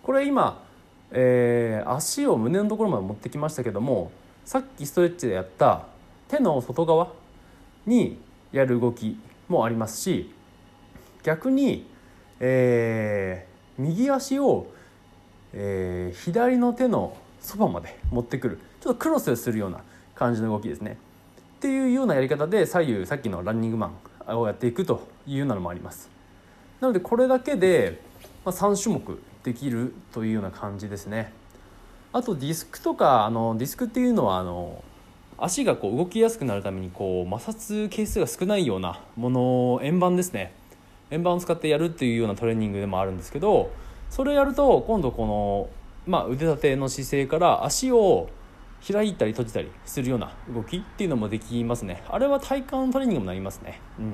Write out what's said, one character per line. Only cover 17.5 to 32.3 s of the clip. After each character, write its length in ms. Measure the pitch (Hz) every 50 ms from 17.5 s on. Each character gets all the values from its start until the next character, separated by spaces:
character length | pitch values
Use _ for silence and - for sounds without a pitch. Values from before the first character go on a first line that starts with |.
| -
ば 100 | 202 226
ま 140 | - 90 87
で 180 | 82 - - - - -
持 100 | 120 120
っ 20 | 117
て 140 | - -
く 120 | - - 117
る、 100 | - - - - - -
ち 60 | -
ょ 40 | 269
っ 20 | 240
と 60 | -
ク 100 | - 320
ロ 100 | 320 269
ス 160 | - 156 123
す 160 | 113 - 123
る 60 | 110
よ 100 | 110 101
う 40 | 92
な 100 | 87 85 - - - - - - -
感 220 | - 135 120 120
じ 60 | 110
の 80 | 113 110
動 100 | 107 104
き 80 | 107
で 80 | - -
す 60 | -
ね。 160 | 104 107 98 - - - - - - - - - - - -
っ 40 | -
て 60 | -
い 200 | 277 269 269 262
う 40 | 254
よ 120 | 240 269 262
う 20 |
な 100 | 214 156
や 60 | 135
り 80 | 131 131
方 180 | 151 143 147
で 180 | 160 202 208 165
左 160 | - - 180 165 131 113
右、 120 | 98 90
さ 100 | - 147
っ 20 | 143
き 100 | 127 110
の 140 | 95 85 90
ラ 80 | 104
ン 100 | 110 113
ニ 60 | 113
ン 40 | 113
グ 60 | 113
マ 140 | 110 101 85 87 - - - - - -
ン 100 | - 110
を 100 | 117 117
や 60 | - 123
っ 20 |
て 120 | - 131
い 60 | 120 120
く 120 | - 185
と 220 | 160 117 107 - - - - -
い 80 | - 139
う 20 | 135
よ 60 | 143
う 20 |
な 80 | 139 110
の 60 | 95
も 80 | 90 85
あ 40 | 87
り 80 | 87
ま 100 | - 90
す。 180 | - - - - - - - - - - - - - - - - - -
な 80 | 254
の 60 | 262 226
で 60 | 180
こ 160 | 180 - 233
れ 100 | 233 254
だ 120 | 254 262 254
け 160 | 254 294 285
で、 460 | 190 180 185 180 143 104 85 82 - - - - - - - - - -
ま 60 | 185
あ、 20 | 180
三 240 | - 190 208 202 190
種 120 | - 233 180
目 260 | 123 104 - 85 - - - - - -
で 100 | 127 120
き 160 | - 139 139
る 240 | 120 117 120 127 - - - - -
と 100 | 117 113
い 60 | 110
う 20 | 110
よ 60 | 107
う 40 | 98
な 80 | 92
感 260 | 92 - - 101 101
じ 120 | 98 107 101
で 80 | 101
す 100 | 98 -
ね。 260 | 104 104 113 110 - - - - - - - - - - - - - - - - - -
あ 100 | 254 240
と 120 | 233